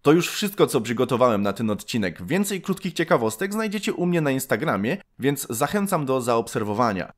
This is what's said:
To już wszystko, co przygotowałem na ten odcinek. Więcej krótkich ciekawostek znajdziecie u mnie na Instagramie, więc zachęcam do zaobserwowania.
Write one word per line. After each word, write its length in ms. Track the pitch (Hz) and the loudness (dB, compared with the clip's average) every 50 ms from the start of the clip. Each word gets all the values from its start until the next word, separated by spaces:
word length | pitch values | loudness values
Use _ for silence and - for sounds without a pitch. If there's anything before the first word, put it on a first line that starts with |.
To 100 | _ 143 | _ 6
już 180 | 156 175 160 - | 6 6 4 0
wszystko, 380 | - - 214 202 - - 160 | -4 -4 -4 -4 2 2 2
co 140 | - - 131 | 4 4 -2
przygotowałem 600 | 107 113 120 110 127 113 131 113 127 123 110 101 | 0 0 0 0 0 0 4 4 4 4 4 2
na 120 | 101 101 98 | 0 0 -2
ten 160 | - 117 107 | -2 -2 -2
odcinek. 560 | 104 - - - - 117 101 90 78 - 92 | -2 -4 -4 -4 -2 -2 -2 -2 -4 -6 -6
Więcej 360 | 90 147 190 208 196 202 180 | -2 0 0 0 -2 -4 -4
krótkich 320 | - - 190 - - 180 160 | -2 -4 -4 -2 -4 -6 -2
ciekawostek 600 | - 165 - 180 139 117 110 - - 190 196 202 | -2 0 2 2 2 2 0 -2 -2 -6 -4 -4
znajdziecie 400 | 220 220 214 190 214 - 226 - | -4 -4 -4 -4 -4 -4 -4 -2
u 120 | - 175 | 0 0
mnie 160 | 175 175 170 | 2 2 2
na 100 | 156 143 | 2 2
Instagramie, 680 | 131 131 131 - 127 107 139 147 117 95 101 120 175 202 - _ _ - | 0 -2 -2 -2 -2 -2 0 -2 -2 0 0 -2 -2 -4 -8 _ _ -2
więc 280 | 123 139 143 139 - - | -2 -2 0 -2 -4 -6
zachęcam 560 | 120 113 143 143 - 208 202 196 190 160 143 | -2 -2 -2 0 0 -2 0 0 0 -2 0
do 160 | 131 131 131 | 0 0 0
zaobserwowania. 920 | 120 123 120 117 110 - - 127 107 104 104 110 123 113 101 90 82 - - | 2 2 2 2 2 0 -4 -4 -2 -2 0 0 2 2 0 -2 -4 -8 -12